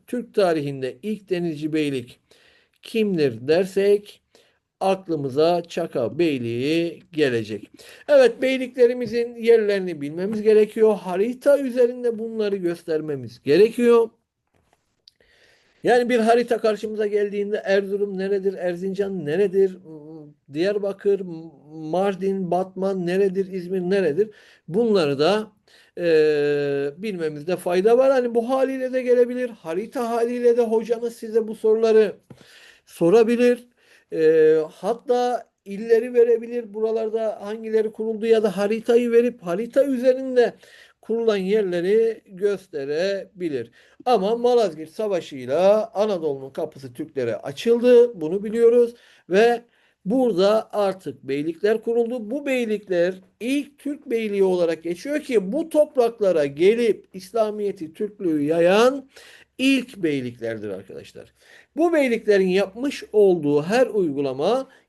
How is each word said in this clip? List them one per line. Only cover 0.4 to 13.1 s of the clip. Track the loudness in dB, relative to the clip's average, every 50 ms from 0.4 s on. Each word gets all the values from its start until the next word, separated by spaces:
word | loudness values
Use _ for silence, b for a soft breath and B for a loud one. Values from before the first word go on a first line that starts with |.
| 2 2 0 -2 -4 -6 -6 -6 -8 -8 -8 -8
ilk | -8 -8 -8 -8 -8 -6
denizci | -6 -4 -4 -6 -6 -6 -6 -4
beylik | -2 -2 -2 -2 -4 -6 -8 -12 -18 _ b b b b b b b b b b b b
kimdir | -14 -6 -2 -2 0 0 0 0 0 -2 -2 -4 -2 0
dersek | 0 0 0 0 -2 0 2 2 2 0 0 -8 -20 _ _ b b b b b b b b b _ _
aklımıza | -2 -2 -2 -2 -4 -6 -6 -4 -4 -4 0 2 2 2 2 0
Çaka | -4 -6 -8 -8 -8 -6 -4 -4 -4 -2 0 0
Beyliği | 0 0 0 -2 -4 -4 -4 -4 -2 -2 -2 -2 -2 -4 -8 -12 _ _
gelecek. | -2 0 0 2 0 -2 -4 -6 -10 -12 -12 -18 B B B B B B B 4
Evet, | 6 6 6 6 4 0
beyliklerimizin | -2 -2 0 -2 -4 -6 2 4 4 4 4 0 -6 -4 -2 -4 -4 -4 -6
yerlerini | 0 4 4 4 4 4 2 0 0 -2 -4 -6 -8
bilmemiz | -8 -8 -6 -6 -6 -4 -4 0
gerekiyor. | 2 4 4 4 4 2 2 2 2 2 2
Harita | 0 -4 -4 -2 -2 -2 -2 -4 0 2 2 2 2
üzerinde | 2 -2 0 2 2 2 0 -2 -4 -4 -4 -4
bunları | -8 -8 -6 -4 -2 -2 -2
göstermemiz | -2 -2 -4 -4 -6 -6 -4 -4 -4 -4 -6